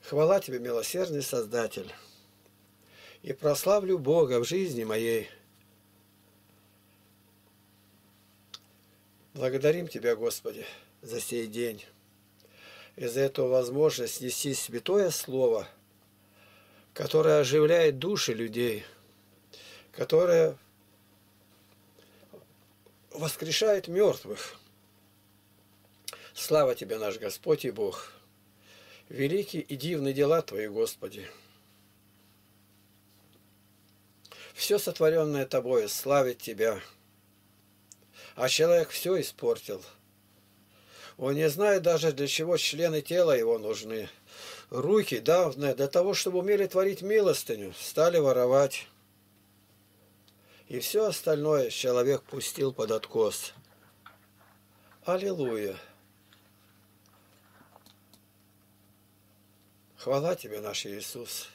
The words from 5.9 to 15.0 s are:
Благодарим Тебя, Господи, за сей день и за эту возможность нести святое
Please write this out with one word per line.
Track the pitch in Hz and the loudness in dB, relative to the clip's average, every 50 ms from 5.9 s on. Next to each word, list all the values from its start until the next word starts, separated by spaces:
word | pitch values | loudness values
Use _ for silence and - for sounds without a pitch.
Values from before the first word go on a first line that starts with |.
| _ _ _ _ _ _ _ _ _ _ _ _ _ _ _ _ _ _ _ _ _ _ _ _ _ _ _ _ _ _ _ _ _ _ _ _ _ _ _ _ _ _ _ _ _ _ _ _ _ _ _ _ - - _ _ _ _ _ _ _ _ _ _ _ _ _ _ _ | _ _ _ _ _ _ _ _ _ _ _ _ _ _ _ _ _ _ _ _ _ _ _ _ _ _ _ _ _ _ _ _ _ _ _ _ _ _ _ _ _ _ _ _ _ _ _ _ _ _ _ _ -20 -20 _ _ _ _ _ _ _ _ _ _ _ _ _ _ _
Благодарим | 143 127 131 131 135 135 147 160 175 180 | -4 -4 -2 -2 2 2 2 2 2 -2
Тебя, | 156 - 117 110 120 117 | -8 -10 -4 -2 -2 -2
Господи, | 107 117 117 110 - - 113 104 110 113 - - - - _ _ _ | 0 -2 -4 -4 -4 -8 -10 -10 -10 -14 -16 -18 -20 -20 _ _ _
за | - 120 113 120 | -14 -10 -8 -8
сей | - - 120 117 113 | -6 -6 -6 -6 -6
день | 110 107 117 120 117 107 104 - - _ _ _ _ _ _ _ _ _ _ _ - _ - - - - - - - _ | -6 -6 -6 -4 -6 -6 -10 -16 -20 _ _ _ _ _ _ _ _ _ _ _ -20 _ -20 -20 -20 -20 -20 -20 -20 _
и | - 127 | -10 -8
за | 120 117 135 | -6 0 0
эту | 139 139 135 - 135 | 0 0 2 0 0
возможность | 127 127 127 127 120 127 139 156 156 131 - 120 110 - - | 2 4 2 2 2 0 2 2 2 2 0 -6 -6 -6 -6
нести | 127 123 - - - 143 135 | -6 -6 -6 -4 -4 -4 -4
святое | - - - 113 120 - - 185 202 | -6 -6 -8 -8 -8 -4 0 2 2